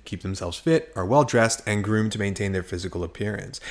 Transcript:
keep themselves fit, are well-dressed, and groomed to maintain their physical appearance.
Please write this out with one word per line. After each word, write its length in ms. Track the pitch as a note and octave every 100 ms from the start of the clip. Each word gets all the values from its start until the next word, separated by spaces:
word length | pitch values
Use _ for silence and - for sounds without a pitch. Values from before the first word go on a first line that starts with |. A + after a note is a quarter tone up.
keep 200 | - F#2
themselves 360 | F#2+ F#2+ F2+ -
fit, 320 | - E3 -
are 120 | - F#2
well-dressed, 560 | C#3 C3+ A#2+ A2+ - -
and 200 | G#2 G2+
groomed 260 | A2 A2
to 80 | G#2+
maintain 320 | G2+ F#2+ G2+
their 120 | F#2+
physical 380 | F2+ F2+ F2+ F2
appearance. 600 | E2+ - G2+ G#2 - - -